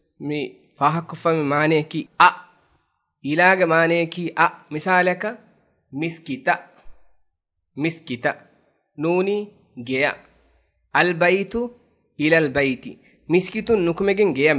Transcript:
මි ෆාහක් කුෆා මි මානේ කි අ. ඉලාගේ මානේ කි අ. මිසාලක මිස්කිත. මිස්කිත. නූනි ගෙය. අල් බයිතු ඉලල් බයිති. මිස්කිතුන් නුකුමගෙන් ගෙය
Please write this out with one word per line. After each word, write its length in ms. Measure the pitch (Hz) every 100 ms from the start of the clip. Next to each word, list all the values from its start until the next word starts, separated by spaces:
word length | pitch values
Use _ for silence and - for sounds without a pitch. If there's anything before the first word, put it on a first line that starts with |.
| _ - 143
මි 120 | 151 139 - _ -
ෆාහක් 280 | 143 160 165
කුෆා 280 | 165 170 160
මි 60 | 143
මානේ 300 | 147 156 160 151
කි 80 | 160 - - 180
අ. 20 | - - _ _ _ _ _ _ _ 139
ඉලාගේ 400 | 151 180 190 175
මානේ 320 | 160 165 170 165
කි 100 | 180 170 - 165
අ. 20 | - -
මිසාලක 500 | 151 185 185 180 180 214 247 _ _ _ _ _ 135
මිස්කිත. 480 | 165 165 - 131 - 170 - _ - - - _ _ _ _ _ _ -
මිස්කිත. 480 | 156 165 - 120 147 - _ _ _ _ _ -
නූනි 400 | 156 180 190 208 208 - _ - 120
ගෙය. 180 | 131 143 - - _ _ _ _ _ _ 139
අල් 100 | 170 170
බයිතු 400 | 175 190 190 233 240 - _ _ _ - 151
ඉලල් 220 | 165 151 135
බයිති. 360 | 139 123 113 - _ _ -
මිස්කිතුන් 480 | 170 185 220 220 226 170
නුකුමගෙන් 480 | 165 196 196 202 131
ගෙය 160 | 147